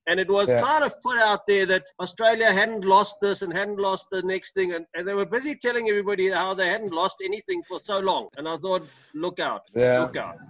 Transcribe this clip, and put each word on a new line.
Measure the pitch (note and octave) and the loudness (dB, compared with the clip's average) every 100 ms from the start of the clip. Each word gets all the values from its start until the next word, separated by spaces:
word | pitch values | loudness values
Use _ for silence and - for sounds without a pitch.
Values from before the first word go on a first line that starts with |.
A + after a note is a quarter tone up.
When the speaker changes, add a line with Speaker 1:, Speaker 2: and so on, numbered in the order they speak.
| E3 | -2
Speaker 1:
And | F3+ | -2
it | F3+ | 2
was | G3+ G3+ | 2 4
Speaker 2:
Yeah. | A#2+ | 2
Speaker 1:
kind | B3+ D#4 | 4 2
of | C4+ - | 2 -2
put | B3+ A#3+ | -2 2
out | A3 G3+ - | 2 2 2
there | G3 F#3 | 2 4
that | F#3 - - | 0 -2 -10
Australia | F3+ - A3+ A3+ A3+ | -8 2 2 4 4
hadn't | F#3+ A3 A3 | 4 0 0
lost | F#3+ F#3+ G3+ - | 4 4 4 0
this | G3+ F#3 | -2 -2
and | F#3+ | -4
hadn't | E3+ G#3 G3 | -4 -4 -2
lost | G3 F#3+ - | -2 -2 -4
the | F#3+ | -4
next | F3+ F#3+ - | -2 -4 -4
thing. | G3 F3+ | -2 -2
And, | E3+ E3 | -2 -8
and | E3+ F3+ | -8 -4
they | |
were | G3+ F3+ | -4 -2
busy | B3 D4 C#4+ | -2 -4 -4
telling | B3 A#3+ A3+ | -2 0 0
everybody | G#3 G3 F#3+ F#3+ | 0 0 0 0
how | F3 F3+ | 0 -2
they | F#3+ F3 | 0 0
hadn't | G#3+ G#3 | -2 -4
lost | E3 F#3 - | -2 -2 -2
anything | F#3+ G#3 - F3 | -8 -8 -6 -6
for | - F3 | -6 -12
so | - G3 | -4 -2
long. | F#3+ D3 A#2 C#3 | 0 -2 -4 -10
And | D#3+ | -8
I | D#3+ | -6
thought, | F#3 F#3 D#3 - _ | -2 -4 -4 -20 _
"Look | D3+ F3+ F3+ | -8 -8 -4
out, | D3 G#2+ - | -4 -6 -6
Speaker 2:
Yeah. | A#2 B2 B2 | 2 4 4
Speaker 1:
look | B2+ C3 | 0 -4
out." | F2 - - | -10 -14 -4